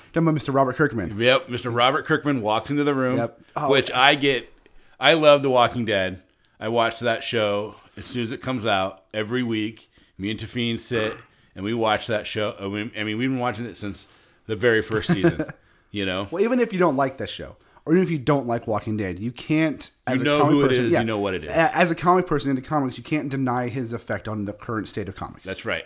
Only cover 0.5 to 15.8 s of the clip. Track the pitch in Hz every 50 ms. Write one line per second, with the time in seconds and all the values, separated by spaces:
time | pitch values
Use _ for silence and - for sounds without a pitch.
0.5 | 131 135 135 127 123 - 156 143 113 117 92 117 104 101 117 123 131 127 - -
1.5 | 120 117 - 123 113 120 120 131 143 151 - - 160 143 - 147 143 123 104 107
2.5 | 107 113 - - 143 147 143 147 143 135 131 127 131 123 117 117 - - - _
3.5 | - - 151 135 139 135 123 - 123 123 131 143 156 143 139 139 135 117 - -
4.5 | - _ _ _ - - - _ _ - 120 143 165 160 151 147 147 143 135 135
5.5 | 127 123 117 113 - 127 117 104 104 95 95 92 92 95 - _ _ _ _ _
6.5 | _ - 107 110 117 117 113 117 113 - 120 120 113 107 - - 120 117 107 104
7.5 | 101 104 107 104 - - - - - - 98 - - 123 117 110 135 - - 131
8.5 | 131 120 104 113 101 95 95 98 - - _ _ - 110 110 104 120 127 123 117
9.5 | 113 107 104 110 113 - - _ _ _ _ _ _ - 95 104 110 101 113 107
10.5 | - 120 117 117 117 110 - - 123 113 110 110 110 - - _ _ _ _ _
11.5 | - 92 95 104 117 117 113 107 107 101 - - 110 104 - - - 110 107 101
12.5 | - - 98 101 101 104 107 117 - 107 107 107 107 110 127 131 135 127 120 123
13.5 | 110 104 120 113 85 - 107 101 95 - - - _ _ _ _ _ _ _ -
14.5 | 110 98 117 120 110 110 107 - 110 107 - - 175 98 92 170 - 156 156 -
15.5 | - _ _ _ _ _